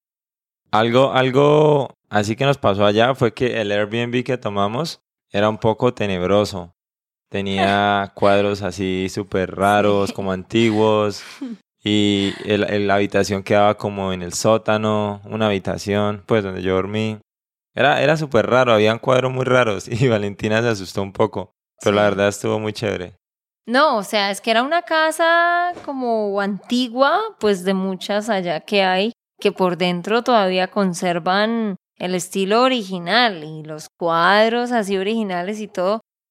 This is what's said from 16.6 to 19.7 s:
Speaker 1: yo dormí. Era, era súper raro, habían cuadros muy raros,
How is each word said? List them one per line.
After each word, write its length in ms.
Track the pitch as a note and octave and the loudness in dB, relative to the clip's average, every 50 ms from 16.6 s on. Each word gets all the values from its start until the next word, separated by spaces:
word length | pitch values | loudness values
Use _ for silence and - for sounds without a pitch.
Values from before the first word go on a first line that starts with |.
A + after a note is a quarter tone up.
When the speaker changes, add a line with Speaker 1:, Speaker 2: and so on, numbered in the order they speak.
Speaker 1:
yo 120 | F#2 F#2 F#2+ | -2 0 0
dormí. 440 | F#2+ F#2+ G2 G#2 G#2+ A2 A2 G#2+ G#2+ _ _ _ _ _ _ _ _ _ _ - | 0 -2 -2 -4 -4 -4 -4 -6 -10 _ _ _ _ _ _ _ _ _ _ -2
Era, 280 | A2 B2 C#3+ D3 B2+ | 0 2 2 2 2
era 140 | C3+ C#3+ D#3+ | 2 2 2
súper 300 | D3+ D#3 C3 B2 A2 G2+ | 0 0 0 2 2 2
raro, 260 | F#2+ A#2 B2+ B2+ A#2+ | 4 4 4 4 4
habían 260 | A2+ G#2+ G#2+ G#2+ A2+ A#2+ | 4 4 4 4 2 0
cuadros 340 | - C3+ C3 B2+ B2+ C3 | 0 0 2 2 2 0
muy 120 | C3 B2+ B2+ | -2 -2 0
raros, 440 | B2 B2+ B2+ B2 A2 | 2 4 4 2 2